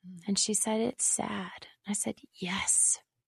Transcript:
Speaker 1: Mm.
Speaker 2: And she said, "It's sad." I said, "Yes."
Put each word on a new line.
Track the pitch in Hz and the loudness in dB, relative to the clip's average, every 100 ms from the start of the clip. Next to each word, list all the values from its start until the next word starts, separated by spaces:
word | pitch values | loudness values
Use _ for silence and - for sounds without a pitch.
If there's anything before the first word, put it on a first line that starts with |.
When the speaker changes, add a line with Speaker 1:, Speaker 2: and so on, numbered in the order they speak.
| 180 | -16
Speaker 1:
Mm. | 180 - | -10 -2
Speaker 2:
And | 196 | 0
she | - | 2
said, | 208 226 220 | 0 0 0
"It's | 226 - | 0 0
sad." | - - - 208 185 - - - - | 0 0 -2 -4 -6 -12 -18 -16 -4
I | |
said, | 208 220 - - | -2 -2 -6 -12
"Yes." | - 180 190 185 - - - - _ | -8 -4 -2 2 4 4 2 -4 _